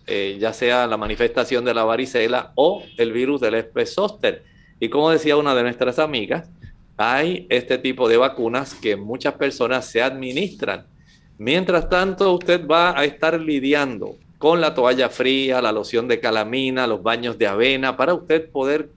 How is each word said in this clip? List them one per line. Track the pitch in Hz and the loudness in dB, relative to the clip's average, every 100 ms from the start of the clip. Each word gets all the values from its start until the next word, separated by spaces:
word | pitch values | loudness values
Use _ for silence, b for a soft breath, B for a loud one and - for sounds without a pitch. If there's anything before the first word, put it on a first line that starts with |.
| - | -8
eh, | 101 98 98 | -4 -4 -2
ya | 110 | -4
sea | 113 120 123 120 | -2 0 2 0
la | 110 | -2
manifestación | 107 107 117 127 120 123 123 | -4 -2 0 0 -2 0 0
de | |
la | 113 | 0
varicela | 110 117 131 120 110 - - - | 0 0 -2 0 0 0 -4 0
o | 156 202 - - | 2 0 -8 -2
el | 117 | -2
virus | 113 127 143 | 0 0 0
del | 113 110 | 0 0
herpes | 110 - 113 | -4 -4 -4
zóster. | - 208 - 110 90 b b b b | -2 -4 0 -2 -2 b b b b
Y | 117 | -2
como | 135 156 | 2 2
decía | 160 156 147 | 2 4 2
una | 147 | 4
de | 127 | 2
nuestras | 120 120 127 123 | 0 0 -2 0
amigas, | 156 131 101 151 - - b b - - | 0 -2 -4 -4 -6 -18 b b -20 -4
hay | 110 131 165 180 - | 0 2 0 -4 -2
este | 123 123 127 | -2 0 -2
tipo | 135 127 123 | -2 0 4
de | 117 | 4
vacunas | 135 135 113 123 135 | 4 0 -2 -2 -6
que | - 113 101 | -6 -4 -4
muchas | 104 131 143 | -4 -4 -4
personas | 143 139 - 120 127 120 | -2 -4 -2 -2 -2 -2
se | 113 | 0
administran. | 127 135 131 135 190 - 110 95 - _ b b b - | 0 -2 -8 -4 -6 -6 -6 -6 -10 _ b b b -8
Mientras | 110 165 185 175 - | 0 0 2 0 2
tanto, | 180 190 185 196 | 0 0 2 2
usted | 175 180 175 147 | 2 2 0 2
va | 160 175 151 | 4 4 2
a | |
estar | 147 143 160 165 | 0 0 0 0
lidiando | 160 143 135 147 139 110 101 - - - | -2 -2 2 2 0 -4 -10 -14 -20 -2
con | 151 170 | 2 4
la | 156 | 2
toalla | 147 123 131 123 | 2 2 4 0
fría, | - 127 135 135 127 | 0 0 2 2 0
la | 117 | 0
loción | 107 101 117 123 | -2 -2 -2 0
de | 117 | 0
calamina, | 120 110 107 127 131 131 123 | 0 0 0 -2 -2 -2 0
los | 104 | 0
baños | 101 117 120 117 | -2 -2 -4 -2
de | 107 | 0
avena, | 101 127 135 131 127 | 2 2 2 -2 0
para | 139 | 0
usted | 175 175 160 160 | 0 0 -2 0
poder | 143 135 156 147 | -4 -2 -2 -4